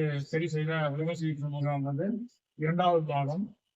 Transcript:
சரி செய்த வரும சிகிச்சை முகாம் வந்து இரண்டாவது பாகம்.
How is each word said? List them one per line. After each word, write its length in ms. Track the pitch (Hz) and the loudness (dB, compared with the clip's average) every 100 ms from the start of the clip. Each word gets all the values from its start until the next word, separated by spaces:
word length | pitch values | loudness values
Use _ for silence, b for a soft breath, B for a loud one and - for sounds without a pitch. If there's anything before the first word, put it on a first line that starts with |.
| 151 143 | 2 0
சரி 260 | 139 160 170 | -2 -2 0
செய்த 240 | 156 156 160 151 | 0 0 0 0
வரும 240 | 139 160 | 0 -2
சிகிச்சை 360 | 165 160 143 143 | -2 -2 -2 -4
முகாம் 380 | 143 143 143 139 | -2 0 0 -2
வந்து 180 | 139 190 220 - - _ - | -2 -2 -2 -6 -14 _ -4
இரண்டாவது 440 | 156 170 180 170 156 | 0 4 4 4 2
பாகம். 400 | 143 139 165 208 - _ | 0 0 -2 -4 -8 _